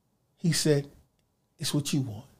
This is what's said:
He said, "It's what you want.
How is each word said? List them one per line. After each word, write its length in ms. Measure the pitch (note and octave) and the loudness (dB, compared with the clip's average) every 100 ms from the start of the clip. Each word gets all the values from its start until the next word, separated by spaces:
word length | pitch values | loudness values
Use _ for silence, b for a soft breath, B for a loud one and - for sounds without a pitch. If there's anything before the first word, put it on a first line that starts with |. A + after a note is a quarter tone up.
| _ _ _ _ | _ _ _ _
He 160 | F3 | 0
said, 400 | D3 D#3 C#3+ C#3 - _ _ _ _ _ _ | 2 2 2 0 -14 _ _ _ _ _ _
"It's 160 | D#3 | -2
what 200 | D3+ D3 | -2 0
you 80 | D3 | -2
want. 240 | A#2 G#2 - _ | -2 -8 -16 _